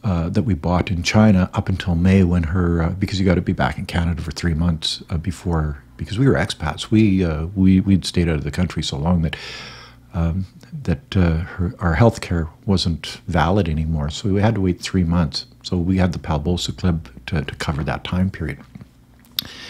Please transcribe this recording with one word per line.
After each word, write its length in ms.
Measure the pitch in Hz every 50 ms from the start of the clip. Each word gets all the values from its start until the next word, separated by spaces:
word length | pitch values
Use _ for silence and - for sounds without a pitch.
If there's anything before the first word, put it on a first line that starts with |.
| -
uh, 240 | 107 92 85 82 87
that 160 | 98 110 87
we 100 | 127 95
bought 360 | 76 - 85 90 90 - -
in 120 | 95 85 85
China 480 | - - 110 110 110 101 92 90 - -
up 140 | 107 104 -
until 280 | 98 85 - - 87
May 260 | 82 87 92 95 98 95
when 220 | 85 87 87 82
her, 380 | 78 82 92 90 85 85 85 82
uh, 80 | 80
because 280 | 95 95 104 - - 92
you 80 | 98
gotta 160 | 95 87 82 78
be 100 | - 92
back 260 | - - - 76 -
in 80 | -
Canada 360 | - - 92 85 85 85 78 78
for 80 | 80
three 240 | 76 - - 87 82
months, 480 | 76 85 87 82 78 - - - - - -
uh, 80 | - 80
before, 640 | 78 98 82 - - 90 85 80 78 76 71 - - - -
because 240 | - - - - 104
we 80 | 135 135
were 60 | 90
expats. 560 | - - - - - - - - - - -
We, 340 | 110 107 110 104 95 95 92
uh, 220 | 82 80 76 80 85 98
we, 240 | 98 95 95 95 95
we'd 240 | 92 98 98 90 80
stayed 240 | - - 92 87 82
out 80 | 80
of 80 | 76 -
the 80 | 71 71
country 300 | - 92 82 - - 78
so 140 | - -
long 260 | 67 143 - 180 87 80
that, 140 | 78 - - - - - - - - - - - - - - - - -
um, 320 | 87 82 82 82 95 92 - _ - - - - 151 135
that, 320 | - 82 - - _ -
uh, 220 | 101 90 85 80 80
her, 360 | 90 - - - 90 85 - -
our 140 | - 85 80
health 260 | 78 120 117 - -
care 280 | - - 92 85 80 78 - - -
wasn't 560 | - 98 90 - 90 82 76 - - - - -
valid 420 | - 85 87 78 82 95 107 95 80
anymore. 400 | 78 78 80 78 82 78 71 76
So 200 | 78 - - 104
we 120 | 95 101
had 140 | 101 110 113
to 60 | 104
wait 200 | 95 92 87 -
three 240 | - - - 95 90
months. 420 | 82 85 87 85 73 - - - _ - _ -
So 120 | - -
we 200 | 90 82 90 95
had 160 | 92 90 92 -
the 80 | 85
palbociclib 1040 | - - 80 73 71 82 90 85 - - - - - 92 82 80 - - - - -
to, 160 | - - 80 69
to 120 | - -
cover 260 | - - - 78 71 76
that 220 | 69 - - -
time 260 | - - 90 92 95
period. 300 | - - 82 76 76 - - - - - - - _ _ _ _ _ _ _ - - - - - - - -